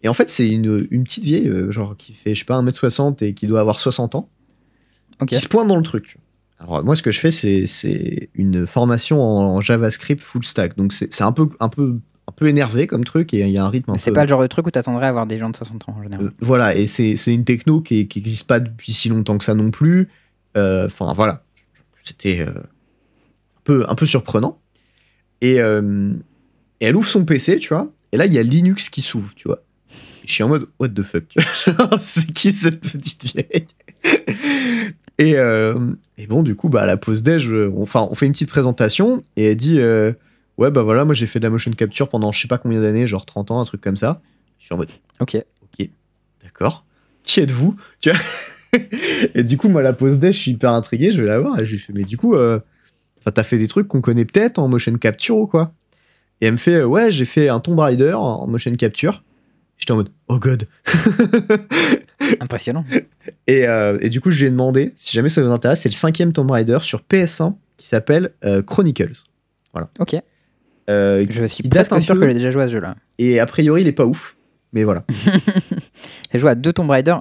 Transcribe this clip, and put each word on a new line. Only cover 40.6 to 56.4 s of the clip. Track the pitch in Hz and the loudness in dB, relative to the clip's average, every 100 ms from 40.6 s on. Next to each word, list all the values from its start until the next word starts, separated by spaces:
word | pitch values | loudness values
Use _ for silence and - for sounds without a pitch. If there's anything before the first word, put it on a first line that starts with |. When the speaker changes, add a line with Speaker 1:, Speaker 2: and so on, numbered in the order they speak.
| 123 | 2
Speaker 1:
bah | 139 | 2
voilà, | 110 110 151 | 2 2 4
moi | |
j'ai | 139 113 | 0 0
fait | 120 | -2
de | |
la | 113 | -2
motion | 113 - | -2 -4
capture | 113 110 - 139 | -2 -4 -2 -4
pendant | 117 107 | -2 -2
je | 104 | -4
sais | 123 | -4
pas | 123 | -4
combien | 123 113 | -2 0
d'années, | 107 107 120 | 0 0 0
genre | 101 - | -2 -6
trente | - 101 | -10 -6
ans, | 117 | -4
un | 120 | -4
truc | 101 | -6
comme | - 98 | -6 -2
ça. » | 113 160 _ _ _ _ | -2 -4 _ _ _ _
Je | _ | _
suis | |
en | 87 | -8
mode, | 85 - _ _ | -8 -12 _ _
Speaker 2:
Ok. « | 127 107 - _ _ _ | -6 -6 -8 _ _ _
Speaker 1:
Ok, | 101 _ _ _ _ _ | -12 _ _ _ _ _
d'accord. | - _ 101 156 _ _ _ _ | -20 _ -4 -4 _ _ _ _
Qui | - - | -2 0
êtes-vous ? » | 143 123 156 202 - _ | 0 2 0 -2 -12 _
Tu | 151 | 0
vois ? | 156 - - - - _ | 0 -2 -12 -14 -20 _
<laughs> | 247 240 233 359 311 - - | -2 -2 -6 -4 -2 -2 0
Et | |
du | 120 131 | 0 2
coup, | 214 | 4
moi, | 175 | 4
la | 135 | 2
pause | 123 135 139 | 2 2 4
déj, | 170 196 | 2 0
je | |
suis | - | -2
hyper | 120 127 | -2 2
intrigué, | 117 113 117 160 | 0 0 0 0
je | 202 | 2
vais | 107 | 0
la | 107 | 0
voir | 160 247 | 0 -2
et | 110 | -4
je | |
lui | 104 | -6
fais, « | - 101 | -8 -8
Mais | |
du | 98 117 | -6 -2
coup, | 233 196 | 2 4
euh, | 120 113 - _ _ _ _ _ | 2 0 -4 _ _ _ _ _
enfin, | - | -4
t'as | 101 | -2
fait | 110 120 | 0 0
des | 107 | 0
trucs | - 202 | 0 0
qu'on | 139 | 0
connaît | 123 120 113 | 0 2 2
peut-être | - 226 240 | 2 0 0
en | 139 | 0
motion | 120 - 117 | 0 0 0
capture | 113 107 - 220 | -2 -2 -2 0
ou | 214 | 2
quoi ? » | 165 160 _ _ _ _ _ _ _ | 0 0 _ _ _ _ _ _ _